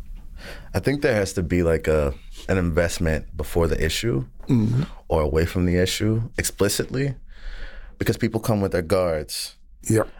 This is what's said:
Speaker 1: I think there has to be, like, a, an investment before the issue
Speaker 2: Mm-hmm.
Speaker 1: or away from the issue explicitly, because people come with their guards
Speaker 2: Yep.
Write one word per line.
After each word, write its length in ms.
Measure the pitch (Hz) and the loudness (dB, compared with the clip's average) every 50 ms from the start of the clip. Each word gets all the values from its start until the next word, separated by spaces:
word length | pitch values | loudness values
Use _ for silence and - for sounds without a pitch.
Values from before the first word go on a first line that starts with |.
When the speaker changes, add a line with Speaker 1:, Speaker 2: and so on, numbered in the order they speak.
| - - - - - - - - - - - - - - - | -10 -10 -12 -12 -14 -14 -16 -14 -14 -14 -14 -14 -14 -4 -4
Speaker 1:
I 60 | 87 | 0
think 220 | - 131 143 143 | 0 2 0 2
there 120 | 147 143 117 | 2 2 4
has 180 | 104 98 95 - | 4 2 0 0
to 80 | 98 87 | -2 0
be, 180 | 73 87 90 | 2 2 4
like, 240 | 85 82 82 76 73 | 4 4 4 2 2
a, 280 | 80 78 76 73 69 67 - - - - - - - | 2 2 4 2 0 -2 -4 -12 -16 -16 -12 -4 0
an 100 | 92 95 | 0 2
investment 800 | 87 85 78 87 85 85 - - 85 80 78 76 - - - | 2 2 2 2 2 0 0 0 0 0 0 0 -4 -6 -8
before 300 | 80 78 - - 85 82 78 | -8 -8 -2 0 2 2 2
the 140 | - - | 2 0
issue 440 | 78 80 - - - 117 131 135 127 - - - - - | 0 0 0 -2 -2 0 0 -2 -2 -6 -10 -14 -2 2
Speaker 2:
Mm-hmm. 340 | 135 117 107 110 120 127 156 - - - - | 2 4 4 4 2 0 0 -2 -6 -14 -4
Speaker 1:
or 140 | - 85 80 | 0 0 2
away 240 | 76 71 69 78 85 | 2 2 2 2 2
from 180 | - - 95 90 | 2 2 0 2
the 120 | 90 87 | 4 4
issue 520 | 90 92 92 - - 104 107 110 113 113 - - | 4 2 2 0 0 0 0 2 0 -2 -2 -4
explicitly, 800 | - 85 - - - 98 101 - - - - - - 139 139 127 - - - - - - - - - - - - - - - - - | -4 -4 -4 0 2 2 2 2 0 -2 -2 -2 -2 -2 -2 -4 -6 -12 -16 -16 -10 -10 -10 -8 -8 -8 -10 -10 -12 -14 -16 -8 -2
because 180 | - - 110 | 0 0 0
people 240 | - - 110 110 110 | 2 0 0 0 0
come 200 | - - 110 104 | 0 2 2 2
with 120 | 98 95 | 2 2
their 100 | - 90 | 0 0
guards 720 | 82 80 101 92 92 87 80 76 76 - - - - - - - - - - - - - | 0 2 2 2 4 2 0 -2 -4 -6 -8 -8 -8 -10 -12 -18 -20 -20 -20 -12 0 2
Speaker 2:
Yep. 200 | 110 107 - - - | 2 2 2 0 -6